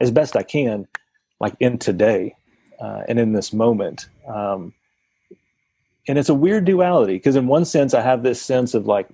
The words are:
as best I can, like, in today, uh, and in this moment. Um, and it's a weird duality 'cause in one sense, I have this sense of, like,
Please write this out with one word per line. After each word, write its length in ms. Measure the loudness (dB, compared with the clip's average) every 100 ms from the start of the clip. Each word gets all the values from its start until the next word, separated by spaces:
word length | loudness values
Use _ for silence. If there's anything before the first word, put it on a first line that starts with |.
as 100 | 0
best 240 | 0 0
I 80 | -2
can, 460 | -2 -2 -2 -4 -8 -18 _ _ _ -8
like, 160 | -8 -2
in 180 | -2 -2
today, 560 | -2 0 2 2 -4 -10 _ _ _ -16
uh, 220 | -12 -10 -4
and 140 | 0
in 140 | 0
this 180 | 0 -2
moment. 560 | 0 0 0 -2 -8 -18 _ -12
Um, 480 | -8 -6 -6 -8 -18 _ _ _ _ _ -20 _ _ _ _ _ _ -2
and 100 | 0
it's 100 | 2
a 60 |
weird 300 | 2 2 2
duality 560 | 2 2 4 2 2 0
'cause 160 | 2 2
in 100 | 2
one 180 | 2
sense, 300 | 2 0 2
I 60 | 2
have 240 | 2 0
this 180 | 0 -4
sense 320 | -2 -2 0
of, 120 | -2 0
like, 200 | 0 -2